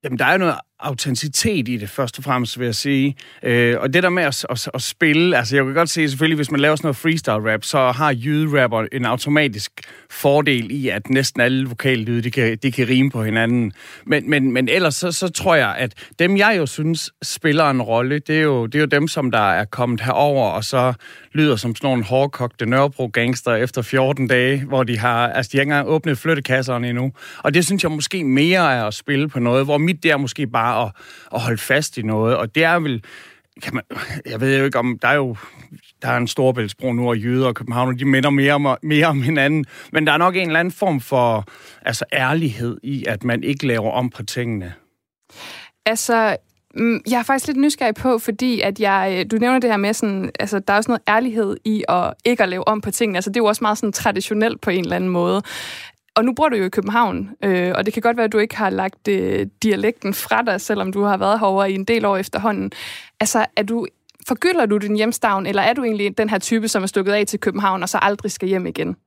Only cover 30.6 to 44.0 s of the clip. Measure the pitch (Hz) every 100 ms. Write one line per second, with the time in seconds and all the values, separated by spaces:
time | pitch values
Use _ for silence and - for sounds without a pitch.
30.6 | 113 113 113 - - - - 117 113 113
31.6 | - 135 151 - 113 110 113 127 113 156
32.6 | 165 175 151 120 - - - - _ -
33.6 | - 110 - - - 147 - 113 131 135
34.6 | 135 127 123 117 123 147 131 110 - -
35.6 | - - _ _ 120 123 120 - 131 123
36.6 | 107 - 131 120 120 117 113 127 131 113
37.6 | 123 120 127 123 139 131 139 139 139 147
38.6 | 143 127 - 151 165 143 127 156 139 156
39.6 | 139 - - 156 156 151 175 185 175 160
40.6 | 175 - 196 147 117 135 120 110 101 -
41.6 | - - - 117 - 139 131 156 160 110
42.6 | 120 - 123 139 - 104 123 120 - 139
43.6 | 139 117 107 -